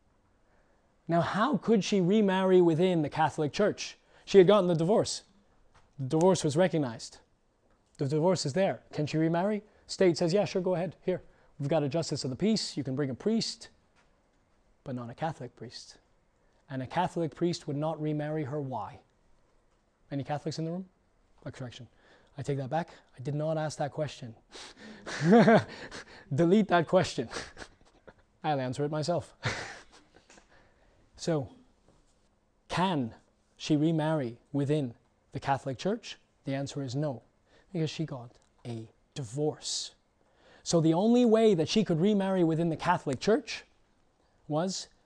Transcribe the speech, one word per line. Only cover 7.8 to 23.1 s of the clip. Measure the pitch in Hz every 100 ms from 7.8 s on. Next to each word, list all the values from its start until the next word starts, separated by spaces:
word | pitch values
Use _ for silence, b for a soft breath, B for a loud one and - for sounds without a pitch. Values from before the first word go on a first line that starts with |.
| _ -
The | 139
divorce | 151 170 180 147
is |
there. | 131 190 120 -
Can | - 151
she | 156
remarry? | 165 170 196 208 b b -
State | - 190 165
says, | 175
"Yeah, | 196 190
sure, | 190
go | 180
ahead. | 170 180 -
Here, | - 175 b b b -
we've | 139
got | 160
a | 143
justice | 135 135 147
of | 131
the | 131
peace. | 196 214 - -
You |
can | 135 131
bring | 139
a |
priest, | 117 208 226 - - - _ _ _ _ _ _ _ _ _ _ _
but | -
not | 123 117
a |
Catholic | 117 160 - 123 -
priest." | 127 - - - _ _ _ _ _ _ -
And | 135
a | 127
Catholic | - 175 175 165
priest | - 175 170 -
would | 143
not | 156 156
remarry | 151 151 147 156
her. | 135 147
Why? | 135 117 95 92 _ _ _ _ _ _ _ _ _ _ -
Any | 139
Catholics | 127 143 165 151
in |
the | 160
room? | 180 185 _ _ _ _ _
Oh, | -
correction. | - 123 - 117 b b b b -
I |
take | 139 139
that | 131
back. | 156 170 - _